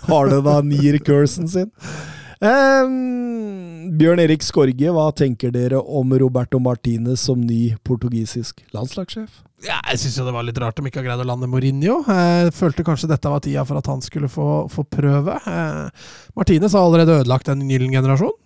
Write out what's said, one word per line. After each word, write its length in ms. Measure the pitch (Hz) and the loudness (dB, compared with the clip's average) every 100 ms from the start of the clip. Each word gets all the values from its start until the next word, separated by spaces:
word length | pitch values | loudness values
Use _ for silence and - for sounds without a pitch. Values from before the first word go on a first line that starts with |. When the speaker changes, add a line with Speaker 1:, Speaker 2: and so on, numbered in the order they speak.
Speaker 1:
har 280 | - 156 139 | 0 2 4
den 80 | 139 | 4
da 140 | 143 147 147 | 4 2 2
Nier-cursen 800 | 143 143 147 147 143 143 - 165 | 2 4 2 2 4 2 0 -4
sin. 200 | 180 208 - 151 151 - - - - | -4 -4 -8 -16 -14 -14 -18 -20 -2
Ehm, 1500 | 208 277 269 269 262 254 254 247 240 233 208 190 175 165 175 156 | 2 4 4 4 2 -2 -4 -4 -6 -6 -8 -10 -14 -12 -4 2
Bjørn 180 | 165 170 | 4 4
Erik 180 | 160 156 | 4 2
Skorge, 480 | - 160 131 127 156 | 0 2 2 2 0
hva 140 | 165 151 | 2 0
tenker 380 | 147 139 117 123 | 0 0 0 -4
dere 240 | 123 123 135 | -2 0 -2
om 320 | - 147 131 131 | -2 -2 2 2
Roberto 400 | 131 123 120 131 | 2 0 -2 0
Martinez 640 | 127 120 120 113 117 127 | 0 -2 -2 -2 -2 -2
som 160 | - 123 | -2 0
ny 380 | 117 117 117 110 - | 0 0 0 -2 -4
portugisisk 800 | 120 123 117 110 120 110 - _ | -4 -2 -4 -4 -8 -10 -14 _
landslagssjef? 560 | 107 131 - 180 220 220 _ _ _ | -10 -10 -10 -10 -12 -14 _ _ _
Speaker 2:
Ja, 160 | 190 170 - | -8 -6 -4
jeg 100 | - | -4
synes 160 | 139 123 | -4 -4
jo 80 | 127 | -6
det 80 | |
var 140 | 120 120 | -6 -6
litt 100 | 120 | -6
rart 240 | 117 131 | -6 -6
de 80 | 135 | -8
ikke 140 | 139 | -8
har 80 | 127 | -6
greid 100 | 123 | -6
å 60 | 123 | -4
lande 160 | 123 127 | -4 -2
Mourinho. 460 | 131 135 135 175 302 262 | 0 0 0 0 0 0
Jeg 400 | 190 175 175 175 - | 2 2 4 2 2
følte 240 | 175 156 170 | -2 0 -2
kanskje 240 | 147 160 | -2 -2
dette 160 | 151 147 | -2 -2
var 160 | 143 143 | -4 -2
tida 160 | 139 135 | -4 -2
for 80 | 143 | -4
at 140 | - | -4
han 80 | 131 | -6
skulle 300 | - 156 139 | -6 -6 -6
få, 160 | 156 147 151 151 | -2 -2 0 -2
få 140 | - 143 | -6 -6
prøve. 480 | - 143 143 160 - | -2 2 2 0 -4
Eh, 720 | - 170 156 151 143 - - - - | -6 -4 -4 -6 -10 -14 -20 -20 -14
Martinez 400 | - 202 160 202 | -2 2 4 4
har 80 | 202 175 | 4 6
allerede 300 | 165 165 156 | 6 6 4
ødelagt 320 | 123 131 - | 4 0 0
en 80 | 139 135 | -4 0
gyllen 240 | 135 127 | 0 0
generasjon, 400 | 131 131 135 247 - | 2 2 2 2 -2